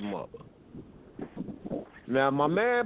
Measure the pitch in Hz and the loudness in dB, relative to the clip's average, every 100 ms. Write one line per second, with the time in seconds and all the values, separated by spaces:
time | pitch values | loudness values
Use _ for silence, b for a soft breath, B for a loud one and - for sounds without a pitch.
0 | 101 90 - - - - - - - - | -4 -4 -6 -12 -16 -20 -16 -16 -16 -20
1 | - - - - - - - - - - | -18 -12 -12 -8 -10 -10 -8 -8 -8 -14
2 | - 131 135 139 151 180 240 240 | 0 4 4 4 4 4 4 2